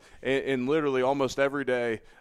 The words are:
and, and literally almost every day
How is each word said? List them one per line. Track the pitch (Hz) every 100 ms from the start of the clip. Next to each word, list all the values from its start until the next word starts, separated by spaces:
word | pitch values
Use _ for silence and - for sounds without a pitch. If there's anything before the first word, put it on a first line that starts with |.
| - -
and, | 123 135
and | 131 131 127
literally | 156 147 131
almost | 127 143 127 -
every | 139 143
day | 127 123 120 110 - -